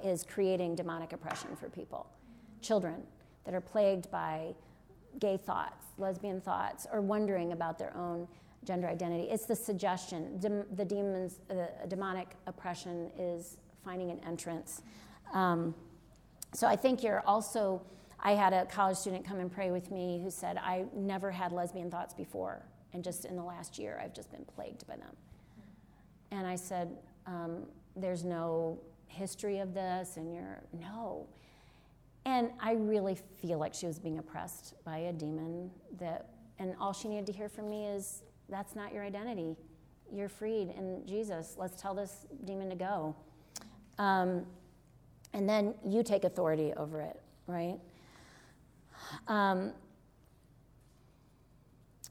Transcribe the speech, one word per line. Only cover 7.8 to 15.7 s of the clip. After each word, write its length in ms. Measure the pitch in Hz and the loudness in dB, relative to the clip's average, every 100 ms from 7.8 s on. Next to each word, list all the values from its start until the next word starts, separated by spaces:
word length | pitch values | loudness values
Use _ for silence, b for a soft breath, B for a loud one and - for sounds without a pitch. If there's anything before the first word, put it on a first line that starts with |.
| - - | -4 -4
own 320 | 175 170 175 B B B | -4 -4 -6 B B B
gender 240 | - 180 175 | -2 0 0
identity. 420 | 170 175 170 170 | 0 0 0 2
It's 160 | 220 220 | 0 2
the 100 | 220 | 0
suggestion, 840 | - 190 202 180 - 170 160 196 | 0 2 2 0 -2 -4 -4 -2
dem-, 260 | 208 208 208 190 | 0 0 0 -2
the 100 | 185 | 0
demons, 540 | 202 202 185 180 - - | 2 2 0 -2 -6 -4
uh, 360 | 190 170 - 175 | -2 -2 -4 -4
demonic 480 | 185 196 185 180 - - | -2 -2 -2 -6 -10 -12
oppression 640 | 175 180 175 180 175 170 - | -8 -6 -6 -4 -4 -4 -2
is 380 | 180 170 170 - - - | -2 -2 -6 -14 -20 -14
finding 260 | 196 185 180 | -8 -4 -2
an 100 | 170 175 | -4 -4
entrance. 560 | 170 170 165 - - B B B B - | -4 -4 -4 -6 -10 B B B B -2
Um, 420 | 190 185 170 170 | 4 6 6 2